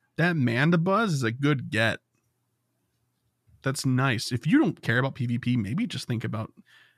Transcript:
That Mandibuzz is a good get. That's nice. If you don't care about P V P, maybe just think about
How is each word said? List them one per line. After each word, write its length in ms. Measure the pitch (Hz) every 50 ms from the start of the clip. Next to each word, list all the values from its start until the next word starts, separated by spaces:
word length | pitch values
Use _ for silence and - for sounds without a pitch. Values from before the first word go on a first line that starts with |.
| _ _ -
That 180 | - 160 180 175
Mandibuzz 720 | 156 123 120 113 123 143 165 175 170 165 190 190 214 233
is 160 | 208 156 135 127
a 80 | 113
good 380 | 117 131 139 143 151 127 117 -
get. 300 | - 107 113 110 - - _ _ _ _ _ _ _ _ _ _ _ _ _ _ _ _ _ _ _ _ _ _ _ _ _ _ _ _ _ _ _ _
That's 240 | - 135 139 - -
nice. 460 | 135 127 127 131 135 117 104 - -
If 140 | 127 120 -
you 140 | 151 220 294
don't 220 | 311 180 - -
care 180 | - - - 123
about 160 | 131 131 -
P 100 | - 123
V 140 | 120 120 117
P, 180 | - 120 127
maybe 300 | 123 101 98 123 190 240
just 200 | 190 - - -
think 160 | - 123 113 -
about 280 | - 117 110 107 - _ - - _ - - - _ _